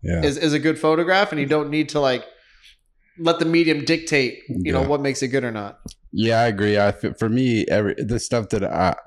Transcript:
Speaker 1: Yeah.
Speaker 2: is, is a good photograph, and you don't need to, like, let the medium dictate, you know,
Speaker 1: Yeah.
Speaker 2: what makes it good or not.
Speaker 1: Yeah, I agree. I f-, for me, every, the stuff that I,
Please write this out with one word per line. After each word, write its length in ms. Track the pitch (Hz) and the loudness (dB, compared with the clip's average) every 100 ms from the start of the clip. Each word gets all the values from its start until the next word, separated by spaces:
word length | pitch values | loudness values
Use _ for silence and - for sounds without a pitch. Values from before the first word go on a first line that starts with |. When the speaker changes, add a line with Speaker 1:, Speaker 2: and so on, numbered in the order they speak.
Speaker 1:
Yeah. 220 | - 165 | -4 0
Speaker 2:
is, 140 | 151 143 | 0 0
is 160 | 165 | 0
a 60 | 147 | 2
good 200 | 151 156 | 0 0
photograph, 520 | 160 160 170 190 202 | 2 2 2 2 2
and 80 | 156 | 0
you 80 | 139 | 0
don't 220 | 151 147 | 0 0
need 200 | 151 147 | -2 -2
to, 100 | 151 | 0
like, 260 | 139 123 - - _ _ - _ _ _ _ - | 0 0 -6 -20 _ _ -20 _ _ _ _ -4
let 200 | 170 165 | 0 0
the 60 | 165 | 2
medium 400 | 165 160 147 139 | 2 2 0 0
dictate, 540 | 165 160 151 123 - - | -2 0 0 0 -4 -10
you 240 | 92 147 | -6 -2
know, 80 | 131 | 0
Speaker 1:
Yeah. 60 | 135 | 0
Speaker 2:
what 140 | 147 | 0
makes 200 | 139 131 | -2 -4
it 60 | 131 | -2
good 160 | 135 | -2
or 80 | 123 | -4
not. 280 | 110 101 - - - - | -6 -10 -14 -18 -20 -8
Speaker 1:
Yeah, 300 | - 110 113 | -2 2 4
I 60 | 120 | 2
agree. 300 | 101 104 104 | 2 2 4
I 120 | 101 | 2
f-, 280 | 101 - - | 0 -4 -2
for 120 | 113 | -2
me, 360 | 120 127 113 - | 0 2 0 2
every, 260 | 95 104 - | 0 0 -2
the 220 | 113 120 | -4 -4
stuff 300 | - 120 104 | -2 -4 -2
that 140 | 110 | -4
I, 320 | 98 82 90 - | -2 0 0 -2